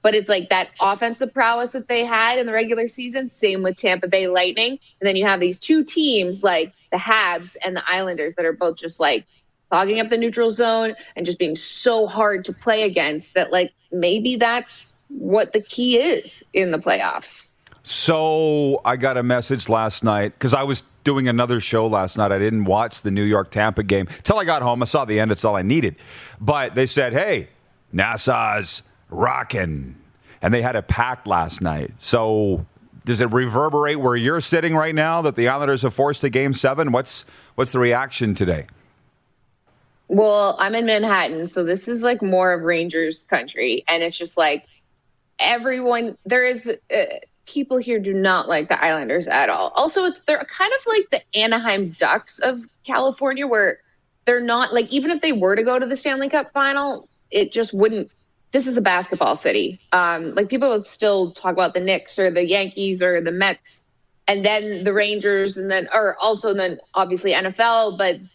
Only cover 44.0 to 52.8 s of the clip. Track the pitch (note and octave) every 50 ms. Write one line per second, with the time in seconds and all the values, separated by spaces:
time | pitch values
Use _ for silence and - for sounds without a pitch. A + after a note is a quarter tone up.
44 | E3+ E3+ E3+ - F3 E3 - - D#3+ D3+ D3 D3 _ _ _ _ _ _ _ _
45 | _ _ _ _ _ _ _ - - B3+ A#3+ A#3+ A3+ C4 B3+ B3+ B3+ B3 A#3+ A#3
46 | A#3+ A3+ - _ _ F#3+ B3 B3 B3 B3+ B3+ A3+ - A#3+ - - _ _ - A3
47 | F#3+ - - - - _ _ _ _ - - D4 C#4 - B3+ B3+ A3+ A#3+ A#3+ G#3+
48 | F#3+ G3 G3 G3 F#3+ F#3+ F#3 F3 - - F3+ D3+ D#3 - D3+ - - E3 D#3 D#3
49 | C#3 A2+ - F3 E3 - - C3 C#3 G2+ F2+ E2 F#2 - - - C4 D#4+ - G4
50 | F#4 F4+ F4 - _ - D4+ - C#4+ - - - - G#4+ B4+ C5+ C5 A#4+ A4 G#4+
51 | G4+ - - - - _ - G#3+ A3 A3+ A3+ A#3 A3+ A#3 G3+ G3 G3 E3+ D#3+ -
52 | E3 - - A3+ - - - - - B3 C4 A#3+ A#3 _ _ _